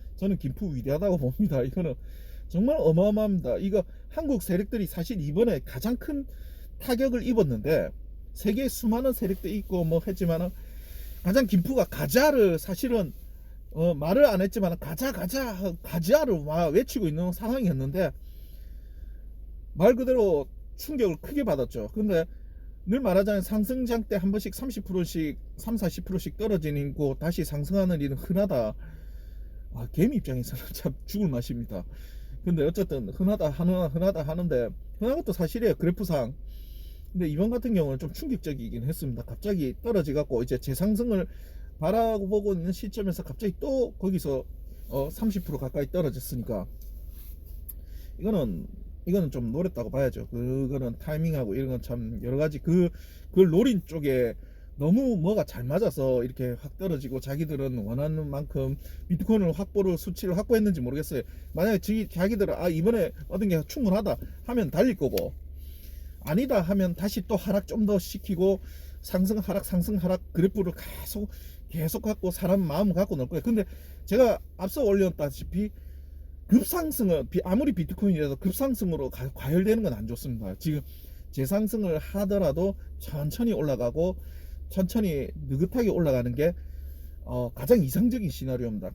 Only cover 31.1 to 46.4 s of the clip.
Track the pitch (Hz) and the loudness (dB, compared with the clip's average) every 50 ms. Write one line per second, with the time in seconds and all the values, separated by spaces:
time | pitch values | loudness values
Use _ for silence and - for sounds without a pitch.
31.1 | - 208 208 160 131 120 120 - - 120 113 - 104 90 - - - - - - | -2 0 0 2 0 0 -2 -4 -4 -6 -6 -6 -6 -8 -8 -8 -12 -12 -14 -14
32.1 | - - - - - - - 180 175 156 143 160 170 208 190 - 151 131 113 - | -14 -14 -12 -12 -10 -6 -2 0 2 4 2 2 2 0 -2 -2 -2 -4 -4 -4
33.1 | - - 185 190 214 208 170 151 135 143 175 175 185 185 175 147 131 170 185 196 | -2 0 2 2 2 2 2 0 0 2 2 2 4 2 2 0 0 2 2 2
34.1 | 190 160 147 147 160 175 175 165 147 123 117 104 - - - - - - 208 240 | 2 0 -2 -4 -2 -2 0 2 2 2 2 0 -4 -8 -12 -10 -6 -2 0 0
35.1 | 277 339 - - 180 - 170 160 - 233 233 208 151 - 175 170 175 - 202 170 | 0 0 0 -2 0 0 0 0 0 2 2 2 2 4 2 0 2 0 0 0
36.1 | 165 139 120 113 139 - - - - - - - - - - - - - - - | 0 0 0 -2 -6 -10 -12 -12 -12 -14 -14 -14 -14 -14 -14 -14 -14 -14 -12 -8
37.1 | - 180 180 151 147 151 196 226 247 240 - 247 220 180 151 139 135 127 165 143 | -4 -2 -2 0 0 0 0 0 0 0 0 2 2 2 2 2 0 -4 -4 -6
38.1 | - - 339 285 247 - - 156 143 131 113 - 117 117 117 143 160 - 160 135 | -8 -6 -4 -4 -4 -4 -4 -4 -6 -6 -6 -6 -6 -4 -2 -4 -2 -2 -4 -4
39.1 | 117 120 120 - 113 - - 208 202 175 143 127 - - - 233 220 190 147 151 | -4 -6 -6 -8 -8 -6 -2 -2 0 0 0 -2 -4 -4 -2 0 2 2 2 2
40.1 | 135 151 147 - 135 117 123 123 135 120 - 143 131 113 180 214 214 196 240 240 | 0 0 0 0 0 0 0 0 -2 -2 -2 -2 -2 0 2 2 2 2 2 2
41.1 | 214 190 165 - - - - - - - - - - - 156 160 208 226 226 226 | 2 0 0 -2 -6 -12 -14 -14 -14 -14 -14 -12 -8 -2 0 2 4 4 4 2
42.1 | 220 202 196 185 214 208 202 208 196 170 165 185 180 - - 196 - 220 202 190 | 2 0 0 0 0 2 2 2 0 0 0 -2 -4 -4 -6 -8 -4 -2 -2 -2
43.1 | 165 - - - 131 - 220 202 175 - - 285 269 262 240 - - - - 196 | -2 -4 -6 -8 -6 -4 -4 -4 -2 -2 -2 0 2 2 0 0 -2 -2 -2 0
44.1 | 185 170 - 147 135 127 127 - - - - - - - - - - 139 135 156 | 0 0 0 0 -2 -2 -4 -6 -12 -14 -14 -14 -14 -14 -10 -6 -4 -2 -2 -4
45.1 | - - 220 220 196 190 - - 147 131 139 127 - 151 143 127 - 180 160 135 | -2 0 0 0 0 0 -2 -4 -4 -4 -4 -2 -2 -2 -2 0 0 0 2 0
46.1 | - 127 - - 139 123 | 0 -2 -6 -6 -4 -4